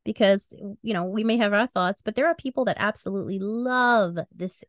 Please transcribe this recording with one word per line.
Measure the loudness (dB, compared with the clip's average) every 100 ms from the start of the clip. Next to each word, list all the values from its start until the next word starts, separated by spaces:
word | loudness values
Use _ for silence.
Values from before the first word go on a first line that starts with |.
because, | -6 2 4 4 0 -14 -14 -10
you | -4
know, | -4
we | -2 -2
may | 2 2
have | 4
our | 2 2
thoughts, | 0 0 -2
but | -4 0
there | 0
are |
people | 0 -4 -2 -2
that | 0
absolutely | -2 -4 -6 -6 -4 -6
love | -4 -4 -2 2 4 4 2 -2 -8 -8
this | -8 -8